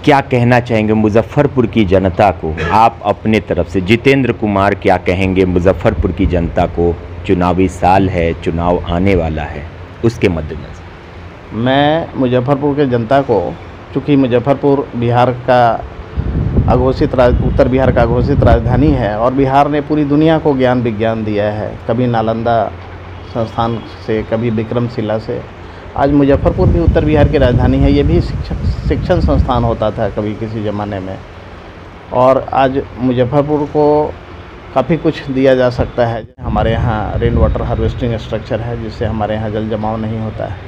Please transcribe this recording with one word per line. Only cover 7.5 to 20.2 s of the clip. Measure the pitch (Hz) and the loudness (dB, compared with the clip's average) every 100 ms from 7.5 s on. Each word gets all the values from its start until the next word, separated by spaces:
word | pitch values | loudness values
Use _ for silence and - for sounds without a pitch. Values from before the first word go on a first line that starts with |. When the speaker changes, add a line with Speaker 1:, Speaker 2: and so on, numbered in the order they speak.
| 90 92 | 2 0
Speaker 1:
साल | - 87 98 95 | 2 2 4 2
है, | 87 82 82 | 0 -2 -2
चुनाव | 92 82 85 87 87 | -4 -2 0 0 0
आने | 87 98 | 0 2
वाला | 92 80 78 | 2 0 -4
है, | 71 76 76 - - - | -8 -10 -12 -16 -18 -2
उसके | 117 - 104 | -2 0 -2
मद्देनजर। | 80 76 78 65 - - - - - - - - 107 | -2 -6 -10 -12 -16 -18 -20 -20 -18 -18 -20 -10 -2
Speaker 2:
मैं | 123 135 147 160 160 - | 0 2 2 0 -2 -2
मुजफ्फरपुर | 127 123 127 139 147 139 | 0 0 2 0 0 0
के | 143 | 0
जनता | 123 113 135 | 0 2 0
को, | 135 104 87 - - - - | 2 0 0 -8 -14 -18 -8
चूँकि | 139 135 139 | -6 2 2
मुजफ्फरपुर | 131 120 120 131 143 139 - 120 | 4 2 2 2 2 2 -2 -4
बिहार | 120 120 123 | 0 2 2
का | 123 - 123 117 107 - - - - - - - - - | 0 2 4 4 0 -6 -14 -8 -6 -4 -2 0 0 2
अघोषित | 117 127 127 147 | 2 2 0 0
राज-, | - 123 - - | 2 4 4 0
उत्तर | - 127 | 2 2
बिहार | 131 127 | 2 2
का | 127 | 2
अघोषित | 117 123 123 139 | 2 2 2 2
राजधानी | 117 117 113 120 151 | 4 4 2 2 2
है | 143 104 107 | 2 0 0
और | 123 | 0
बिहार | 131 135 139 143 | 2 2 4 2
ने | 147 | 0
पूरी | 143 151 | 0 -2
दुनिया | 143 143 | 2 4